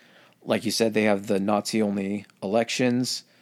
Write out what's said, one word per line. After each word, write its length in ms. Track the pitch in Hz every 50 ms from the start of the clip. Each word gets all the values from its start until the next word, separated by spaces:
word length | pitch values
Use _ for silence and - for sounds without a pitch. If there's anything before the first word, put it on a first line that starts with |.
| _ - _ - - _ _ _ -
Like 200 | - 113 101 113
you 80 | 107
said, 200 | 92 - 113 113
they 120 | 107 107 107
have 240 | 107 104 98 101 107
the 100 | 104 95
Nazi-only 880 | 98 104 107 104 104 - - 110 107 101 98 101 98 98 101 101 101 - _ _
elections. 800 | - 98 104 117 113 113 - - 127 123 123 123 127 - - - - _ _ _